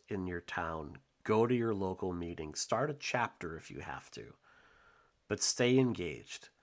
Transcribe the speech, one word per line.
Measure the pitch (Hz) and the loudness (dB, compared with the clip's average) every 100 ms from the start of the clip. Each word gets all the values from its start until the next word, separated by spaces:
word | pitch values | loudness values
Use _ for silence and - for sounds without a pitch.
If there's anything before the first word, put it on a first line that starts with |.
| - | -6
in | 98 90 | -4 -2
your | 85 | -4
town. | - 90 82 82 76 - _ _ | -6 -4 -2 -4 -6 -12 _ _
Go | - 110 120 | 2 4 4
to | |
your | 123 113 | 4 2
local | 101 95 92 95 | 2 0 0 -2
meeting. | 87 85 82 78 | -2 -4 -6 -6
Start | 73 - 110 151 | -4 0 0 0
a | |
chapter | 139 - 123 113 - 85 80 | -4 -2 0 -2 -4 -8 -8
if | - | -10
you | - | -12
have | 85 - - | -10 -10 -12
to. | - 110 - _ - - - - - _ _ - | -14 -16 -18 _ -20 -20 -20 -20 -20 _ _ -4
But | 104 | 0
stay | - - 123 131 | 2 4 6 8
engaged | 127 98 87 60 - - - _ | 6 2 -2 -6 -10 -14 -16 _